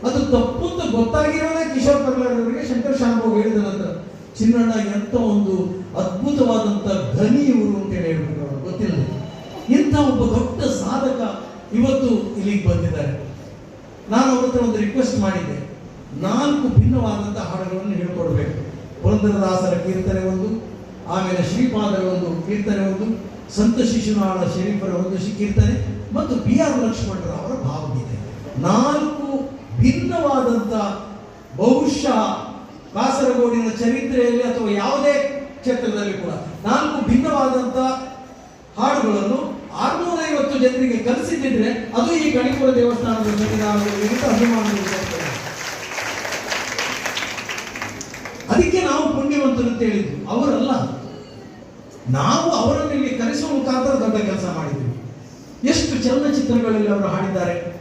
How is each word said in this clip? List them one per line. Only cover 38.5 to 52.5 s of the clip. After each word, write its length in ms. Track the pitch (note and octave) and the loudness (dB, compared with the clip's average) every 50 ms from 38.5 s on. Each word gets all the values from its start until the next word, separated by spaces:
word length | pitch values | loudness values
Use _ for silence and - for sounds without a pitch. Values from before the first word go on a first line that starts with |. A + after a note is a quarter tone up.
| - - - - - G#3 | -20 -20 -20 -18 -6 0
ಹಾಡುಗಳನ್ನು 840 | A3 C#4 D4 - A3+ G#3+ G3+ G3+ G3+ - B3+ C4+ - - - - - - - | 0 2 2 2 2 2 2 2 2 0 0 0 -2 -4 -8 -10 -12 -12 -6
ಆರ್ನೂರೈವತ್ತು 840 | - - - - E4+ F4 F4 F4 D#4+ D#4+ D4+ D4 C#4+ C4+ C#4 C#4 C4 | -2 -2 -2 0 0 -2 -2 -2 -2 -2 0 0 0 0 0 2 4
ಜನರಿಗೆ 380 | B3 B3 B3+ C4 C4 B3+ A#3 G#3+ | 4 4 4 4 2 2 2 0
ಕಲಿಸಿದ್ದಿದ್ರೆ 720 | G#3+ A#3+ B3+ D4 - - - - C4+ C4+ A#3+ A#3+ G#3+ A#3+ | 2 0 0 0 0 -2 -2 -2 0 0 2 2 2 2
ಅದು 440 | - A3+ - - - A#3+ A#3+ E4 E4+ | 0 -2 -4 -2 0 0 2 2 2
ಈ 180 | D#4+ D4+ D4+ | 2 2 2
ಕಣಿಪುರ 440 | - B3 B3+ B3+ - C4 C4 C4 B3+ | 2 2 2 2 0 2 4 4 4
ದೇವಸ್ಥಾನದ 480 | A#3+ A#3+ A#3+ A#3 A#3 A#3+ A#3 A3+ A3 G#3+ | 6 4 2 2 0 0 -2 0 0 0
ಸಂವಿಧಾನದಲ್ಲಿ 1120 | G#3 G#3 G#3 G#3+ G#3+ G#3+ G#3+ G#3+ G#3 G#3 G#3 G#3 G#3 G3+ G3+ G#3 G#3+ A#3+ B3 C#4+ C#4 A3+ | 0 0 0 0 0 0 0 0 0 0 0 0 0 -2 -2 0 0 0 0 2 2 2
ಅಭಿಮಾನ 400 | G#3 A#3 A#3 A#3 A3 G#3 G#3 G3+ | 4 4 4 4 2 2 0 0
ಇದೆ. 460 | F#3+ F#3 F#3 F#3+ F#3+ F#3+ G3 E3 E3 E3 - - - - - - - - - - - - - - - - - - - - - - - - - - - - - - - - - - - - - - - - - - - - - - - - - - - - - - - - - - - - - - - - - | 0 -2 -2 -4 -4 -4 -4 -4 -4 -4 -6 -6 -8 -8 -10 -12 -10 -10 -10 -10 -10 -10 -10 -8 -8 -6 -6 -8 -6 -6 -6 -8 -8 -6 -6 -6 -6 -6 -6 -6 -6 -4 -4 -6 -6 -6 -6 -6 -6 -6 -6 -8 -10 -8 -8 -10 -10 -10 -10 -10 -10 -10 -10 -10 -10 -12 -12 -14 -14 -14 -14 -14 -12 -4 0
ಅದಕ್ಕೆ 320 | - - - - - F#4 | 2 4 4 4 4 2
ನಾವು 400 | - C4+ C#4+ D4+ D4+ - - C#4 | 2 2 2 2 2 0 0 0
ಪುಣ್ಯವಂತರು 460 | C#4 C#4+ C#4+ C#4 C4+ B3+ A#3 A#3 A#3+ A#3 | 0 0 2 2 2 2 2 2 0 0
ಅಂತ 140 | - - | 0 0
ಹೇಳಿದ್ವಿ, 440 | A#3 G#3+ G3+ G3+ - - C#3 - - - | 0 0 2 0 -2 -2 -4 -8 -8 -4
ಅವರಲ್ಲ. 720 | G#3 A#3+ C#4+ C#4+ B3 A3+ B3 C#4 B3+ - - - - - - - - - - - - - - - - - - - - - - - - - - B2 | -2 0 2 2 2 2 2 0 0 0 -2 -4 -6 -8 -10 -12 -14 -14 -16 -16 -18 -18 -18 -18 -20 -20 -20 -20 -20 -20 -20 -20 -20 -14 -4 -2
ನಾವು 420 | B2+ C#3 - - - D#4 E4+ E4+ | 0 2 2 2 2 2 2 2